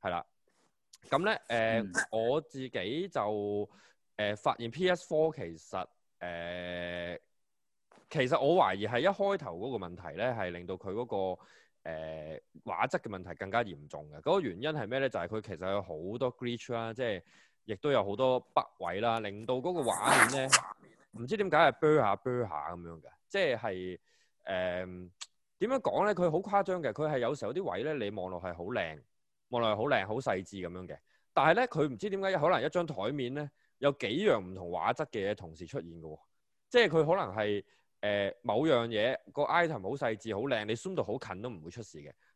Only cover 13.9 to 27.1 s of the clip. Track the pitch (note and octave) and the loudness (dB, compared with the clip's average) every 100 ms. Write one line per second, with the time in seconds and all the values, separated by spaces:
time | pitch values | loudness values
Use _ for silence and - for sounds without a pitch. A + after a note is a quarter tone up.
13.9 | D2 D2+ D2 D#2 F#3+ C#3+ F2 C#3 D3+ G#2 | -14 -14 -8 0 0 0 -4 -4 -4 -4
14.9 | C3 C3+ G2 E2+ A2 G#2+ E2 F#2 G2+ E2+ | -2 -2 -2 -4 -6 -6 -6 -2 -2 -4
15.9 | D#2 F2 A#2 C3 - A#2+ A#2+ - A#2 A2+ | -8 -6 -4 -4 -4 -6 -6 -6 -6 -6
16.9 | A2 B2 F#2+ - - _ _ - G2+ D3 | -4 -2 -4 -6 -20 _ _ -10 -4 2
17.9 | C3+ G2+ G#2 C3 B2+ - - - - F2 | 2 2 2 2 2 0 0 0 -2 -4
18.9 | F#2 A#2 A2+ G#2 G2+ A2 B2+ D#3 F3 B2 | 0 2 0 -2 -6 -2 -2 0 0 2
19.9 | F#2+ A2+ C#3 A#2+ C3+ C3+ C3+ - - - | 2 6 6 6 4 2 0 -2 -12 -18
20.9 | - _ A2+ A#2+ G3+ G3 D3+ D#3+ - D#3 | -20 _ -10 -4 0 2 6 6 6 4
21.9 | D3+ A2 G2 C3 B2 A2+ D#2 D2+ F2 E2+ | 6 4 2 0 -2 -2 -4 -6 -8 -10
22.9 | E2 - - _ G3 E3+ A#2 A#2 F#2 F#2 | -14 -18 -20 _ 0 2 2 -2 -4 -4
23.9 | F2+ _ _ _ _ - F#2+ F#2 F2+ F#2 | -8 _ _ _ _ -4 0 0 -2 -4
24.9 | F2+ F2+ - - _ _ - A3 C4 - | -8 -14 -16 -20 _ _ -4 0 0 2
25.9 | G#2+ G3+ G3+ F3+ D#3+ G3 G3+ F#3+ F#3 C#3+ | 4 4 6 4 4 4 2 4 0 0
26.9 | G#2+ D3+ | 0 0